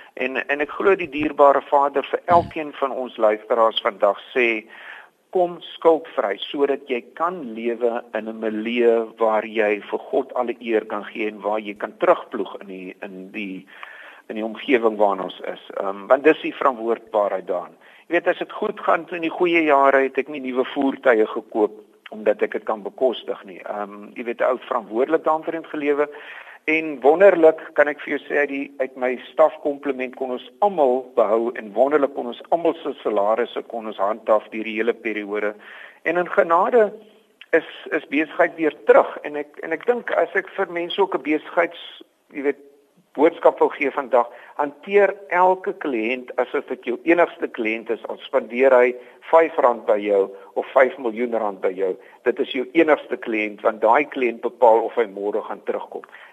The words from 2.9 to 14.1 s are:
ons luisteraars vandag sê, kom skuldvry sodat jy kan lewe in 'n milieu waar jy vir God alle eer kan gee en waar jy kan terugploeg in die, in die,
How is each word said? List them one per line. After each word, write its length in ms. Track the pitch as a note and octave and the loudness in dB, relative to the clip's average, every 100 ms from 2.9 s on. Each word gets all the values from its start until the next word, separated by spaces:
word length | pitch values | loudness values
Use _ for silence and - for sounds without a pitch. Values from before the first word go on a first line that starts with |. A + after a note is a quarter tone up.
ons 260 | A#2+ B2 A2+ | -4 -8 0
luisteraars 640 | A2 G#2+ - A#2 A2+ - | 2 2 0 2 2 2
vandag 380 | A#2 G2 G#2 G2 - | -2 2 2 0 -4
sê, 320 | C3 A#2 A2+ - - - - - _ _ | 0 0 0 -6 -16 -18 -20 -20 _ _
kom 260 | F#3 F3 E3+ | -2 -2 -4
skuldvry 760 | - - E3 D#3 - - A2 G2+ | -16 2 4 4 2 -4 -4 -4
sodat 500 | - D3+ C#3 C3+ - | -6 0 0 0 -4
jy 120 | B2 - | -6 -6
kan 400 | - E3 F#3 B2+ | -4 -4 -4 -8
lewe 500 | A2 A#2 A#2 A#2+ A#2 - | -6 -4 -2 -2 -2 -6
in 140 | A2 A2 | -8 -8
'n 100 | A2+ | -6
milieu 680 | A2 A2 A2+ A#2+ A#2 A#2 A2+ - | -6 -4 -4 2 4 4 0 -2
waar 280 | A2+ G#2+ A2 | 0 0 0
jy 360 | A2 G#2 G#2 | 0 0 0
vir 180 | G2 G#2+ | -4 -8
God 340 | - D3+ C3 | -2 -4 -2
alle 220 | - A#2+ A#2 | -4 -4 -6
eer 260 | A#2+ A2 - | -2 -2 -2
kan 180 | G#2 | -6
gee 240 | G2 - G#2+ | -8 -6 -6
en 140 | G#2 | -4
waar 180 | G2+ G#2+ | -4 -4
jy 140 | G#2 | -4
kan 200 | G2+ A2 - | -8 -10 -2
terugploeg 580 | F3 E3 - A#2 F#2 - | 2 2 -2 -8 -8 -10
in 60 | G2+ | -14
die, 280 | F#2 F#2 - | -12 -12 -12
in 300 | G#2 F#2 F#2+ | -14 -14 -12
die, 340 | G#2+ G2 F#2 - - - - - | -10 -10 -10 -14 -20 -20 -20 -20